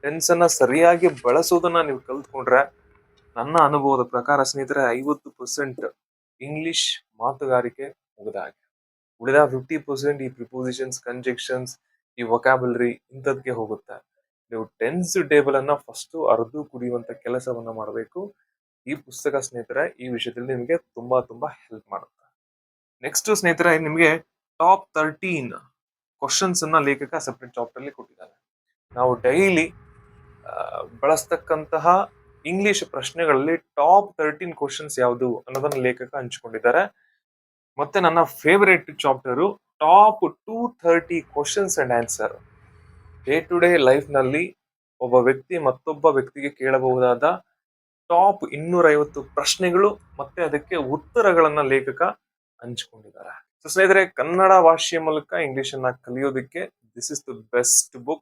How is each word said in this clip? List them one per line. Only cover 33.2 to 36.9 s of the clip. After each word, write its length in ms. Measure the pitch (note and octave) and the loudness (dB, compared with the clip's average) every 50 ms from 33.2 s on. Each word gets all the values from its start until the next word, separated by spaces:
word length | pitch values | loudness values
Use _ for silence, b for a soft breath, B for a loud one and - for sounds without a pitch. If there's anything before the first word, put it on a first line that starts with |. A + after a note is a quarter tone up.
| E3+ D#3 C#3+ C3 C#3 D#3 E3+ | 2 2 2 2 2 0 -2
ಟಾಪ್ 600 | E3 _ _ _ D3 C#3+ D#3+ F#3 G3+ G3+ G3+ _ | -4 _ _ _ 0 4 6 6 6 4 2 _
ತರ್ಟೀನ್ 360 | - D#3 D3+ D3 D3+ F#3 F3 D#3+ | -4 -4 -4 -2 -4 -10 -12 -8
ಕ್ವಶನ್ಸ್ 460 | - D3 C3+ - - D#3 D3 - C3 | -8 -8 -8 -8 -10 -12 -8 -2 0
ಯಾವುದು 440 | B2 B2 B2 A#2+ C3 B2 A#2 - _ | 0 0 0 0 -2 -4 -4 -6 _
ಅನ್ನೋದನ್ನ 340 | - B2+ C3+ C#3 D3 - C3+ | -8 -8 -4 -4 -4 -4 -2
ಲೇಖಕ 340 | B2+ B2+ B2 - B2+ B2 - | -2 -2 -2 -4 -10 -10 -10
ಹಂಚ್ಕೊಂಡಿದ್ದಾರೆ. 920 | C#3+ B2+ A#2+ - - - A#2 A2+ A2 - A#2+ B2+ E3 G3 G3+ | -10 -10 -10 -14 -16 -16 -12 -12 0 0 2 2 2 0 -2